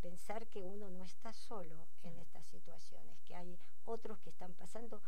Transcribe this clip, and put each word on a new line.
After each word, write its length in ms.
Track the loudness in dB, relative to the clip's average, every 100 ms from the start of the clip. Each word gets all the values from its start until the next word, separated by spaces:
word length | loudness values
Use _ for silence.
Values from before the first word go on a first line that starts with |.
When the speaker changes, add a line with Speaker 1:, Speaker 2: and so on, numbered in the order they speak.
Speaker 1:
pensar 460 | 0 0 0 0 -2
que 140 | -2
uno 260 | 0 0 0
no 140 | 0
está 300 | 0 0 0
solo 540 | 0 0 0 0 0 0 0
en 120 | 0 0
Speaker 2:
Mm. 40 |
Speaker 1:
estas 260 | 0 0 0
situaciones, 760 | 0 0 0 0 0 0 0 0
que 100 | 0
hay 240 | 0 0 0 0 0
otros 340 | 0 0 0
que 100 | 0
están 240 | 0 0
pasando 480 | 0 0 0 0 0